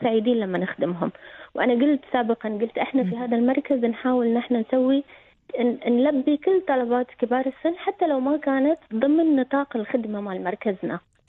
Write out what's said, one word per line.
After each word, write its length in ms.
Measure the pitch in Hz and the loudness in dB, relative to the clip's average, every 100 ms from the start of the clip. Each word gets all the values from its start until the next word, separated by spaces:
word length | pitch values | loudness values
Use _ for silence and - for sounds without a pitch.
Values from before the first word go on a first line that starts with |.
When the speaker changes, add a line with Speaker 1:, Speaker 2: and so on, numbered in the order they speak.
Speaker 1:
سعيدين 380 | 247 226 220 233 | 0 2 2 0
لما 180 | 196 180 | 0 -2
نخدمهم. 540 | 185 - 160 175 170 - - - - - | -4 -2 -4 -2 -4 -6 -16 -20 -12 -2
وأنا 180 | 233 | 0
قلت 280 | 240 285 277 - | 2 2 2 -2
سابقا، 360 | 247 226 226 214 | -2 -2 -2 -4
قلت 280 | 214 226 - | -4 -4 -4
إحنا 260 | - 269 | -2 0
في 120 | 190 226 | -2 -4
Speaker 2:
مم. 80 | |
Speaker 1:
هذا 140 | 247 233 | -2 0
المركز 400 | 240 269 - 269 233 | 2 0 0 0 0
نحاول 420 | 220 254 254 233 | -2 0 0 2
إن 100 | 233 | 0
إحنا 220 | - 226 | 0 -2
نسوي، 440 | 220 254 254 277 277 - - _ - - | 0 0 2 2 -2 -12 -20 _ -10 -2
ن-، 180 | 247 226 - | 0 0 0
نلبي 500 | 240 277 294 262 294 | 2 4 2 0 0
كل 240 | 381 381 349 | 2 2 2
طلبات 400 | 269 240 240 247 - | 0 0 0 -2 -4
كبار 200 | 226 247 | -2 0
السن 380 | 262 254 320 349 | -2 -2 -4 -2
حتى 300 | - 392 339 | -4 -2 0
لو 120 | 277 | 0
ما 180 | 262 302 | 0 0
كانت 400 | 294 269 269 320 - | 0 2 2 0 -4
ضمن 420 | 220 277 311 330 277 | 0 2 4 4 2
نطاق 420 | 254 277 277 240 | 2 -2 -2 -6
الخدمة 440 | 214 247 220 208 | -4 -4 -4 -6
مال 220 | 202 185 | -6 -6
مركزنا. 560 | 185 180 220 190 165 170 - _ | -4 -4 -4 -4 -6 -8 -10 _